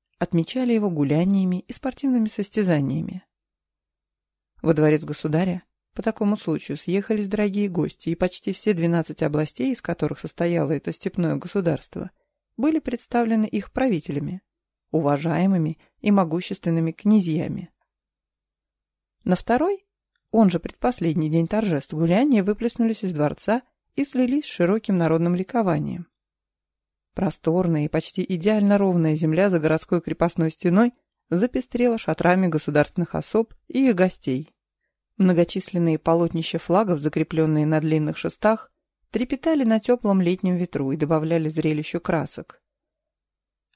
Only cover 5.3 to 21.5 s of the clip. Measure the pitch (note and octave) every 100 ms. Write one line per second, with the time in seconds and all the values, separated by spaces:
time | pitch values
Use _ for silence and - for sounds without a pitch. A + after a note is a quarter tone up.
5.3 | D#3 F#3 F3+ _ _ _ - A3+ - G3+
6.3 | G#3 - D#3 - C#3+ - F#3+ G3 G#3+ G3
7.3 | G#3 G#3 G3+ G#3 E3+ D3+ - - E3+ F#3
8.3 | - - F#3 - F3 E3+ E3+ D#3 D3+ D3+
9.3 | D3 D#3 - C4 A#3+ - E3+ D3+ D3 E3
10.3 | - E3+ E3+ C#3+ D3 - D#3+ F3+ - E3
11.3 | C#3+ F3 G3+ E3+ D3 - E3+ F3+ _ _
12.3 | _ _ - C#4+ D#4 - A#3 - A#3+ A3+
13.3 | A3+ G#3+ G#3+ - - C4 F3 - C#3+ D3
14.3 | F#3 _ _ _ _ - D#3+ C#3+ C#3+ E3
15.3 | E3 F#3+ F#3 D#3 D#3+ _ _ G#3 G3+ E3
16.3 | E3 - F#3+ E3+ E3 E3 D#3+ G3+ G#3+ E3+
17.3 | D#3 - - F3 _ _ _ _ _ _
18.3 | _ _ _ _ _ _ _ _ _ -
19.3 | F3+ - B3 E4+ G4 _ _ _ _ _
20.3 | A3 G3+ F3 - - A#3+ - E3 D#3 D#3
21.3 | E3 E3